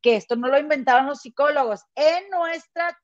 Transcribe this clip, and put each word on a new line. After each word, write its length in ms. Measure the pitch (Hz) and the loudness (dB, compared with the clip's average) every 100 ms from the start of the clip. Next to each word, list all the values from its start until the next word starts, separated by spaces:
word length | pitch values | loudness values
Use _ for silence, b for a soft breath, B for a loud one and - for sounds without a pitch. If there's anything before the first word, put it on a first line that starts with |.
que 160 | 240 214 | 0 0
esto 200 | - 240 | -2 -4
no 120 | 254 | 0
lo 100 | 277 | 0
inventaron 480 | 302 294 254 247 269 | 0 -2 2 2 2
los 140 | 285 | -6
psicólogos, 640 | 240 - 294 294 240 202 _ - | -10 0 0 2 -2 -4 _ 0
en 340 | 302 349 392 | 0 0 -4
nuestra 680 | 359 330 330 _ 339 339 339 | -4 -4 -6 _ -6 -6 -6